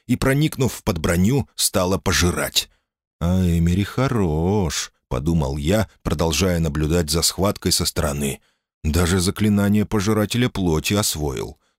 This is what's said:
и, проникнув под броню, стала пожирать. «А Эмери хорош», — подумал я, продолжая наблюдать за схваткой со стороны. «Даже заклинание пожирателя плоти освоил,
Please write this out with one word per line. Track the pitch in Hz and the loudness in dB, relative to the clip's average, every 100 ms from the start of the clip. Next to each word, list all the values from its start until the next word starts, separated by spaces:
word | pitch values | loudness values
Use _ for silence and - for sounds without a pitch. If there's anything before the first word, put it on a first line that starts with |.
| - | -4
и, | 123 | -2
проникнув | 135 139 151 - 127 - | 2 2 0 0 -2 -2
под | - 85 | -4 -2
броню, | 76 85 95 139 104 - | 0 2 2 2 -2 -4
стала | - 104 90 95 | -2 0 0 0
пожирать. | - 90 90 76 69 - - _ _ _ _ _ | 0 2 2 0 -2 -4 -6 _ _ _ _ _
«А | 82 92 | 0 2
Эмери | 90 85 85 90 | 2 4 2 2
хорош», — | 101 - 135 120 92 76 85 107 85 - - _ _ | 0 -2 -2 0 0 0 0 0 0 -4 -8 _ _
подумал | 64 73 82 67 73 | -4 0 0 0 -2
я, | 73 104 104 _ | 0 0 -2 _
продолжая | - 76 82 76 95 87 | -6 -2 0 2 0 0
наблюдать | 82 73 76 85 78 | 0 0 0 0 0
за | 82 | 0
схваткой | 78 - 95 - 92 | -2 0 -2 -2 -2
со | - 85 | -2 -2
стороны. | - 76 71 71 65 _ _ _ _ | -2 -4 -2 -4 -6 _ _ _ _
«Даже | 78 85 85 95 | -2 2 2 2
заклинание | 90 - 107 101 101 104 | 0 0 0 2 2 2
пожирателя | 101 110 98 107 107 120 123 | 0 -2 0 0 0 0 -2
плоти | - 90 78 76 | 0 0 0 0
освоил, | 101 107 78 76 62 50 - _ | 0 0 -2 -4 -6 -8 -12 _